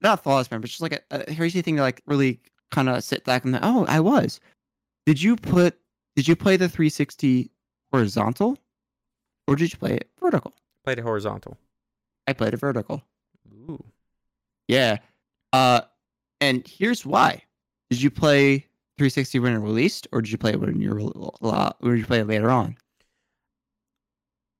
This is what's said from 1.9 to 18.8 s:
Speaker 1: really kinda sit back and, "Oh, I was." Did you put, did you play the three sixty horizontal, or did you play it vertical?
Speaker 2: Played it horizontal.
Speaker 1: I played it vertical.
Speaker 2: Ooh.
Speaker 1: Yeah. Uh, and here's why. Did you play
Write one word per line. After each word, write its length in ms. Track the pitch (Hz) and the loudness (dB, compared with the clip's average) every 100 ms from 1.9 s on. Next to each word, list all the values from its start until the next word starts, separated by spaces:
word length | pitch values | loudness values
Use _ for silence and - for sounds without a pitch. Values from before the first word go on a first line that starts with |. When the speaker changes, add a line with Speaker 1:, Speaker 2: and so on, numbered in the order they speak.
| 123 - | -2 -2
Speaker 1:
really 340 | 143 131 120 _ _ - | 0 0 -2 _ _ -8
kinda 300 | - 131 123 | -2 0 0
sit 220 | - - - | -4 -6 -2
back 200 | 127 127 | -2 0
and, 120 | 127 | -2
"Oh, 220 | 208 247 - | 0 0 2
I 120 | 156 | 2
was." 400 | 180 285 - - _ _ _ _ _ _ - | 2 2 0 -4 _ _ _ _ _ _ 0
Did 120 | 143 | 2
you 160 | 196 240 | 2 0
put, 380 | - 175 175 - _ _ _ - | 2 4 4 2 _ _ _ -2
did 120 | 139 | 2
you 80 | 170 | 2
play 200 | 202 185 | 4 2
the 120 | 180 | 2
three 200 | - 156 | 0 0
sixty 600 | - 143 - 139 127 - _ _ _ _ | 0 -4 -2 2 2 0 _ _ _ _
horizontal, 680 | 131 104 110 107 - 214 277 _ _ _ _ _ _ _ _ - | 0 0 0 -2 0 -2 -2 _ _ _ _ _ _ _ _ -4
or 80 | 143 | -2
did 160 | 170 | -2
you 60 | - | -4
play 140 | 196 - | -4 -4
it 160 | - - | -6 -6
vertical? 340 | 359 180 - _ _ _ | -2 -2 -4 _ _ _
Speaker 2:
Played 160 | - 120 | -8 -6
it 40 | |
horizontal. 540 | 117 107 104 101 - - _ _ _ _ _ _ - | -4 -4 -4 -10 -14 -20 _ _ _ _ _ _ -8
Speaker 1:
I 60 | |
played 200 | 135 110 | -4 -2
it 40 | 120 | -2
vertical. 440 | 139 117 104 151 - _ _ _ 110 | -4 -4 -6 -10 -12 _ _ _ _
Speaker 2:
Ooh. 320 | 107 143 147 110 _ _ _ _ _ _ _ - | -20 -18 -18 -18 _ _ _ _ _ _ _ -4
Speaker 1:
Yeah. 300 | 127 120 104 _ _ _ _ _ | 0 0 -2 _ _ _ _ _
Uh, 300 | 131 127 123 - _ _ _ _ - | 2 4 2 0 _ _ _ _ -4
and 280 | 143 127 - | -2 -2 -4
here's 360 | - 208 240 | -4 -2 -2
why. 380 | 139 196 - - _ _ _ _ - | 0 2 2 0 _ _ _ _ -6
Did 100 | 123 | 0
you 120 | 139 | 0
play 560 | - 156 143 139 139 - _ | 2 4 6 6 4 -2 _